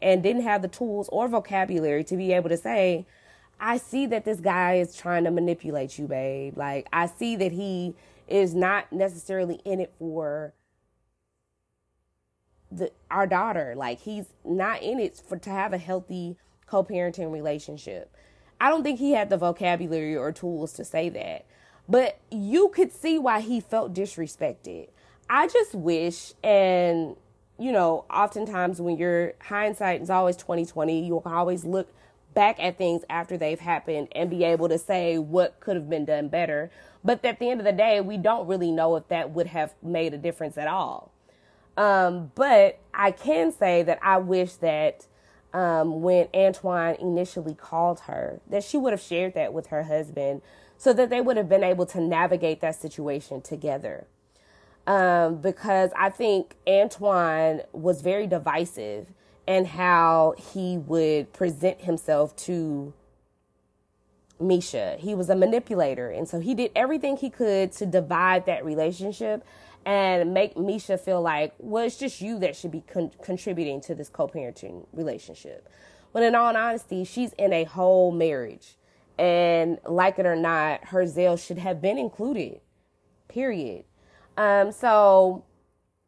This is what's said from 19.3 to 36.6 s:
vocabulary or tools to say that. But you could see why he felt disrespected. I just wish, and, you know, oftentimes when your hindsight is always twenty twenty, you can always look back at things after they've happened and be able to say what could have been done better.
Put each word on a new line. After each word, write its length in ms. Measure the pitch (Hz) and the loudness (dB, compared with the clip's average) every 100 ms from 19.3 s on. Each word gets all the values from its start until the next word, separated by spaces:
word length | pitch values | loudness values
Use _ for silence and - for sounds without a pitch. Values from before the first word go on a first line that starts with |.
| 190 | 0
vocabulary 800 | 175 170 180 175 170 160 156 151 | 0 0 0 -2 -2 -4 -4 -4
or 160 | 143 | -6
tools 400 | 160 175 165 156 - | -6 -8 -6 -8 -10
to 100 | 139 | -8
say 240 | 160 170 | -4 -4
that. 360 | - 85 78 - _ _ _ - | -6 -10 -12 -16 _ _ _ 2
But 300 | 247 240 - _ | 2 2 -2 _
you 380 | 220 202 320 392 | -8 0 4 4
could 240 | 359 370 | 4 0
see 260 | - 320 320 | 0 -2 0
why 220 | 254 214 | 2 0
he 180 | 220 240 | -2 -4
felt 340 | - 220 190 | -2 -2 -2
disrespected. 920 | 180 196 - 156 - 151 - - 82 - _ _ _ - | -4 -6 -6 -10 -6 -6 -6 -12 -16 -16 _ _ _ -2
I 180 | 262 330 | 0 2
just 280 | 480 214 196 | 2 0 -2
wish, 580 | 170 165 170 175 - - | -2 0 -2 -6 -12 -4
and, 760 | 220 202 190 180 175 170 156 - _ _ _ - | 4 6 6 4 2 2 -2 -8 _ _ _ -8
you 140 | 254 | 0
know, 320 | 214 170 165 - | 2 2 2 -2
oftentimes 720 | - 208 208 214 185 180 170 | 0 0 -2 -6 -2 -2 -2
when 140 | 175 160 | -4 -2
your 380 | 175 170 175 - | 0 0 0 -6
hindsight 600 | - 202 214 208 196 180 | -6 -2 -2 -2 -2 -2
is 80 | 170 | 0
always 280 | 185 180 180 | 2 2 0
twenty 280 | - 170 170 | -4 -4 -4
twenty, 400 | 165 160 165 175 | -2 -2 0 -2
you 140 | 165 | -4
can 140 | 170 | -2
always 320 | 170 180 180 165 | -2 -2 -2 -4
look 240 | 190 - _ _ _ _ | -4 -4 _ _ _ _
back 240 | 214 208 220 | 2 4 2
at 140 | 180 180 | -4 0
things 260 | 175 170 - | 0 0 -4
after 280 | 170 170 180 | -6 -6 -4
they've 220 | 156 165 | -4 -4
happened 480 | 170 160 - 151 139 | -2 -4 -2 -6 -6
and 160 | - 175 | -4 -4
be 160 | 175 165 | 0 2
able 240 | 165 170 | 2 2
to 80 | 160 | 0
say 400 | - 185 170 165 | 0 0 0 0
what 420 | 151 180 175 - | 0 2 2 -2
could 160 | - 175 | -6 -4
have 140 | 147 | -2
been 160 | 160 147 | -4 0
done 240 | 147 147 | -2 0
better. 420 | 170 160 147 | -2 -2 -2